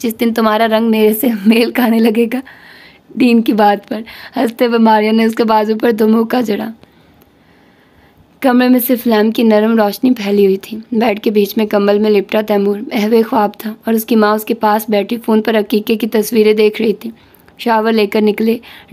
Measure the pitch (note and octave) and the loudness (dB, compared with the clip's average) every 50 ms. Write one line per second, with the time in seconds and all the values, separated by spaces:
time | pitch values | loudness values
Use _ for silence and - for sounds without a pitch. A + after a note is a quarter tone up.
0 | - A#3 A3 - A#3+ A#3 A3 A3+ A3+ A3 G#3+ G#3+ A3+ A3+ A3 A3 A3+ A#3 A3 A3 | -6 -6 -4 -2 -4 -2 -2 0 0 0 0 0 0 0 0 0 0 0 2 2
1 | G#3+ G#3+ G#3+ A3 - B3+ A3+ G3+ F#3+ G#3+ A3+ A#3 B3 A3 - - B3 A3 A3+ A3+ | 2 2 2 0 -2 -2 -2 0 2 2 2 4 2 0 0 0 0 2 2 2
2 | A3+ A#3+ G#3+ A#3 A#3 A3+ A#3+ B3+ C4+ - - - - - - - - - - _ | 2 2 2 0 0 -2 -2 -6 -10 -12 -18 -20 -20 -20 -20 -20 -20 -20 -20 _
3 | _ - - - C4 B3 A#3 A#3 A3+ D#4+ A3+ G#3 G#3+ G#3 G3+ G3+ - - A3+ G#3+ | _ -10 -2 0 2 4 4 2 2 2 0 2 2 2 2 0 -4 -8 -10 -10
4 | A3+ - - - - - - - C4+ A3+ A3+ - B3+ A#3+ A#3 A#3 A3+ A3+ A3 A3 | -10 -14 -18 -20 -18 -10 -6 -4 -4 -2 -2 -2 -2 0 2 2 4 4 4 4
5 | G#3+ G#3+ A3 A3+ A3+ A3+ A3+ - A#3 A3 A3 G#3+ G#3+ G#3+ A3 G#3+ - A#3+ A#3 G#3+ | 2 2 2 2 0 0 0 0 0 0 2 0 0 0 -2 0 0 0 0 2
6 | A3+ G#3+ A3 A3+ A3+ A3+ - B3+ A#3+ G#3+ G#3 G3+ A3 A3+ A3+ - - - _ _ | 2 2 2 2 0 0 -2 -4 -2 -2 -4 -6 -6 -10 -12 -16 -20 -20 _ _
7 | _ _ _ _ _ _ _ _ _ _ _ _ _ _ _ _ _ _ _ _ | _ _ _ _ _ _ _ _ _ _ _ _ _ _ _ _ _ _ _ _
8 | _ _ _ _ _ _ _ - - C4 B3 B3 B3+ B3 B3+ B3+ A#3+ - C4 A3+ | _ _ _ _ _ _ _ -4 0 0 2 2 4 4 2 2 0 0 -2 -2
9 | - A#3 A3+ G#3+ G#3 A3+ A3 - A#3 A3 G#3+ G#3 G#3+ A3+ A3+ A3+ G#3+ G3+ G3+ - | 0 0 0 2 2 0 0 0 2 2 2 2 2 2 2 0 0 0 -2 -2
10 | - B3+ B3 A#3 G3+ G3 G3+ G3+ G3+ G3 F#3+ F#3+ - - A3 A3 A3 - B3 A3 | -2 -2 0 -2 -2 -2 2 2 2 2 2 0 -4 -10 -16 -16 -10 -6 -2 -2
11 | A#3 B3 G3+ G#3+ - A#3 G#3 G#3 G3+ G3+ - A3+ A3 G#3 G#3+ G#3 G3+ G3+ G3+ G#3 | 0 0 -2 -2 -2 -2 0 0 0 0 0 -2 -2 0 0 0 2 2 2 2
12 | G#3+ G#3+ G#3+ G3 F#3+ G3 - G#3+ A3 G#3+ G#3+ G3+ G3 G3+ G3+ G3+ A3 - - A#3+ | 2 2 2 0 0 0 -2 -2 -2 0 0 0 0 -2 -2 -4 -6 -8 -4 -4
13 | G3+ G#3+ A#3 A3+ A3+ A3 C4+ A#3 G#3 G3+ G#3 - - A3 G#3+ - - A3+ A3+ A3+ | -2 2 2 2 2 0 0 -2 -2 -2 -4 -6 -12 -12 -12 -8 -4 -2 -2 -2
14 | A3 - A#3+ A3 G#3+ G#3 G#3+ G#3+ G#3+ - A#3 A#3 - G#3+ G#3 A3 A3+ - G#3 G3+ | 0 0 0 2 2 2 0 -2 -2 -6 -4 -2 0 0 0 -2 -2 -2 -2 -2
15 | G3 G3 A#3+ A3+ - - A3 G#3+ G#3+ - A3+ A3 G#3 - - G#3 G#3 - A3+ G#3+ | -2 -2 -6 -6 -4 -2 0 0 0 0 0 -2 -2 0 -2 -2 -2 -2 -4 -2
16 | - G#3+ - A3 G#3 - A#3+ A3 G#3+ G#3+ G#3+ G#3+ G#3+ G#3 G#3+ - A3 A#3 G3 - | -2 -2 -2 -2 -2 0 0 2 2 2 2 2 2 0 0 -2 -2 -2 -4 -4
17 | - A3+ - - _ _ _ _ _ _ - - - A#3+ A3+ A3 G#3+ A3+ A3+ A3 | -8 -14 -16 -16 _ _ _ _ _ _ -16 -8 -4 -2 0 0 0 0 0 0
18 | G#3 G3+ - A3 G#3+ G#3+ G3+ G#3 A3 A3+ A3+ A#3+ - - - - - - | 0 0 0 0 0 0 0 0 0 -2 -2 -4 -6 -16 -20 -20 -10 -2